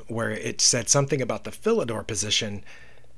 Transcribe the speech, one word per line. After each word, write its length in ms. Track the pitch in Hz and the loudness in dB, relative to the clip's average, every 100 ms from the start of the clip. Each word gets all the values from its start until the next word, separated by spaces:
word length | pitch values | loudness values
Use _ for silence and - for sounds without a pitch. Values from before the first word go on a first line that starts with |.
| - | -4
where 220 | 113 110 | -2 -2
it 320 | 107 120 - | -2 -4 2
said 260 | - 123 110 | 4 4 4
something 320 | 143 139 147 | 4 4 2
about 240 | 117 110 | 0 -2
the 60 | - | -4
Philidor 560 | - 214 226 131 110 101 | -2 2 2 2 -2 -2
position 580 | 107 107 - 110 101 - - - - - | -2 2 2 0 -4 -8 -14 -16 -14 -14